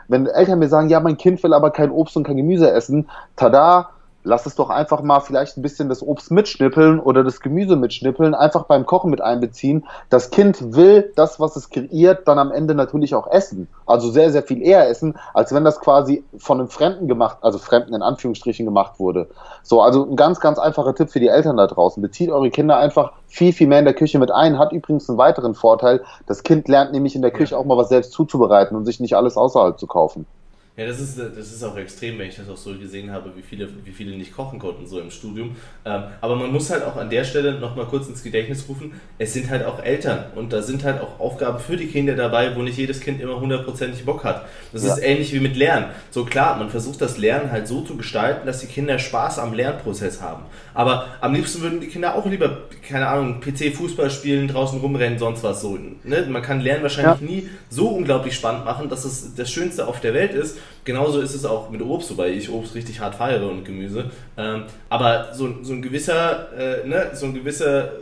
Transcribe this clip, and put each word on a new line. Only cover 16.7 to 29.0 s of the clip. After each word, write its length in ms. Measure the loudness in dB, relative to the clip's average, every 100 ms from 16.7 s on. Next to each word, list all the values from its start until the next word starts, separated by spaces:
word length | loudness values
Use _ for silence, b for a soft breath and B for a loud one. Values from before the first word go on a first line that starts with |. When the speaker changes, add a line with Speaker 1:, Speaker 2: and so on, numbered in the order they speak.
| -2 -2 0 -2
Speaker 1:
gemacht, 320 | 0 0 2
also 160 | -2 -2
Fremden 360 | 2 2 2
in 80 | -2
Anführungsstrichen 640 | -2 -2 -6 -6 -6 -4 0
gemacht 320 | 0 0 -2
wurde. 300 | -2 -2 -4 B B B
So, 180 | 4 6
also 240 | 8 6
ein 120 | 2 4
ganz, 240 | 4 4
ganz 180 | 0 2
einfacher 380 | 0 0 -2 0
Tipp 140 | -2
für 100 | 2
die 80 | 4
Eltern 280 | 4 4 2
da 120 | 2
draußen. 340 | 4 2 2
Bezieht 280 | -6 -4 -2
eure 200 | 0 0
Kinder 280 | 0 2 4
einfach 340 | 4 2 0 b _
viel, 240 | 2 2
viel 160 | 6 6
mehr 100 | 6
in 60 |
der 100 | 6
Küche 240 | 4 0 2
mit 140 | 2
ein. 260 | 4 4 4
Hat 140 | 2
übrigens 360 | 0 -4 -4 -2
einen 100 | 2
weiteren 360 | 4 4 -2
Vorteil. 480 | 2 4 4 4 2 B B -8
Das 160 | -8
Kind 240 | 2 2 4
lernt 240 | 4 4
nämlich 240 | 0 -2
in 80 | 0
der 80 | -2
Speaker 2:
Ja. 60 | 0
Speaker 1:
Küche 200 | -2 -2
auch 80 |
mal 120 | 0 2
was 140 | 4
selbst 200 | 2 2
zuzubereiten 640 | -2 -2 2 6 6 4 0
und 100 | -4
sich 120 |
nicht 160 | -4